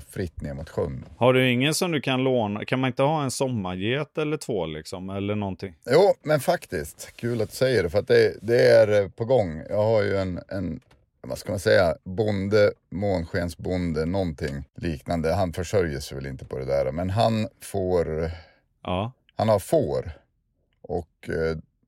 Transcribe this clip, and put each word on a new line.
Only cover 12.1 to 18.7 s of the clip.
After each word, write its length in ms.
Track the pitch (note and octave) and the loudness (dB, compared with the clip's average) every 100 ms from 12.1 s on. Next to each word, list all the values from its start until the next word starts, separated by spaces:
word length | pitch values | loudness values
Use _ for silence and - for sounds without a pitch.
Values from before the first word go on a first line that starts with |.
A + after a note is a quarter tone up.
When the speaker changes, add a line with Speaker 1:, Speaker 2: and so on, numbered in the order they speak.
| F#2 G#2+ G2+ G2 G#2 G#2 - _ F2 G2+ F2+ | -2 0 0 2 4 4 2 _ -6 -2 -2
Speaker 1:
månskensbonde, 840 | D#2+ F#2 F2 - - F#2 F2 D#2 D#2+ | -2 -4 -4 -6 -4 -2 -2 -2 -2
någonting 580 | G2 F2+ D2+ D2+ C#2+ - - | -2 -2 -4 -6 -6 -10 -6
liknande. 560 | E2+ D2 - E2+ D#2+ | -6 -4 -4 -2 0
Han 180 | F2+ F2+ | 2 0
försörjer 480 | D#2+ F2 G#2 E2 C#2 | -2 -2 0 0 -2
sig 140 | - C2+ | -8 -10
väl 100 | C2+ | -10
inte 180 | C2 | -12
på 140 | - B1+ | -10 -8
det 60 | |
där, 280 | C2 C#2 C2 | -2 0 0
men 180 | D2+ F#2+ | -2 -2
han 380 | G#2 A2+ A2 A2 _ | 2 2 2 -4 _
får, 680 | - G2+ F#2 F2+ D#2 D#2 E2 E2 - _ _ | -10 -4 0 0 0 -2 -4 -6 -18 _ _